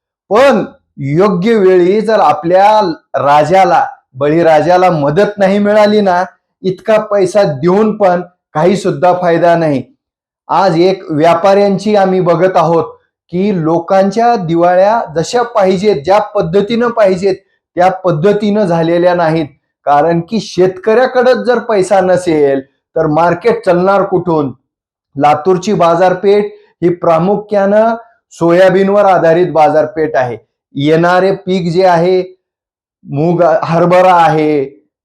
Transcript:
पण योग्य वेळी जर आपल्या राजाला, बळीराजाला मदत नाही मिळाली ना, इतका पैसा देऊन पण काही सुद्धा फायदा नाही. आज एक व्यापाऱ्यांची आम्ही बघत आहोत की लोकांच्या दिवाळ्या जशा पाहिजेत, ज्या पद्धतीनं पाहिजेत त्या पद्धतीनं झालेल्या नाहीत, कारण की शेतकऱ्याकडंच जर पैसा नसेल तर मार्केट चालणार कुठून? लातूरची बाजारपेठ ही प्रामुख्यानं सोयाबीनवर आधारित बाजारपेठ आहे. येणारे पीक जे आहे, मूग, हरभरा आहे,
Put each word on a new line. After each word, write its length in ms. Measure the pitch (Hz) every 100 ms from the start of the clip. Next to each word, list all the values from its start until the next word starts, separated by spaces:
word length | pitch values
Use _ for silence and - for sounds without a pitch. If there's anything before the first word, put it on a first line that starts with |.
| _ _ _
पण 360 | 208 277 220 - - _ -
योग्य 580 | 139 156 208 180 214
वेळी 460 | 226 185 185 175 214
जर 200 | 208 214
आपल्या 600 | 156 151 170 185 202 214 190 156 _
राजाला, 720 | 135 135 147 151 190 180 156 - - _
बळीराजाला 800 | 131 147 160 165 156 156 180 185
मदत 480 | 160 143 160 202 202
नाही 200 | 190 202
मिळाली 420 | 202 214 208 214
ना, 240 | 196 175 190 _ _ _
इतका 380 | 185 180 - 214
पैसा 420 | 214 202 180 208
देऊन 540 | 165 135 170 196 220 208
पण 260 | 190 175 - _ _
काही 240 | 151 175 196
सुद्धा 380 | 185 147 180 180
फायदा 340 | 175 170 170 170
नाही. 260 | 160 135 - _ _ _ _ _ -
आज 300 | 160 190 165
एक 240 | 185 185 -
व्यापाऱ्यांची 880 | 151 156 - 196 196 202 190 214 208
आम्ही 240 | 185 185
बघत 360 | 175 170 185 185
आहोत 280 | 160 165 156 - _ _ _
की 320 | 175 202 185
लोकांच्या 760 | 156 170 170 196 196 208 233 233
दिवाळ्या 640 | 160 170 175 180 202 233 - 156
जशा 260 | 156 240
पाहिजेत, 600 | 240 214 190 190 208 170
ज्या 140 | 143 208
पद्धतीनं 680 | 208 208 165 196 202 233 240
पाहिजेत 460 | 233 196 190 196 185 _ _ _
त्या 160 | 165 180
पद्धतीनं 760 | 185 180 151 202 208 208 202
झालेल्या 500 | 170 170 165 175 175
नाहीत, 320 | 175 165 165 151 - _ _
कारण 360 | 139 147 160 170
की 200 | 165 220
शेतकऱ्याकडंच 960 | - 175 180 - 220 226 262 254 247 226
जर 220 | 202 233
पैसा 420 | 220 208 180 196
नसेल 600 | 185 180 175 156 143 139 135 _ _ 165
तर 100 | 160
मार्केट 580 | 151 180 - 233 -
चालणार 380 | 185 175 190 196
कुठून? 500 | 185 185 180 160 135 117 _ _ _ _ _ 139
लातूरची 560 | 147 151 190 185 202
बाजारपेठ 720 | 185 170 170 185 180 196 208 208 - _ _
ही 60 | 170
प्रामुख्यानं 1080 | 175 170 160 185 208 208 202 196 214 226 226 - _ _
सोयाबीनवर 760 | - 170 175 190 185 190 202
आधारित 420 | 196 170 165 165 165
बाजारपेठ 640 | 151 151 151 147 160 156
आहे. 220 | 143 123 90 _ _ _
येणारे 600 | 143 147 160 175 180 190
पीक 380 | - 180 185 170
जे 120 | 165
आहे, 380 | 185 170 175 185 180 - _ _ _ _ _ _
मूग, 400 | - 139 165 165 170 160
हरभरा 520 | - 165 175 180 185
आहे, 500 | 175 160 156 151 147 135 - _ _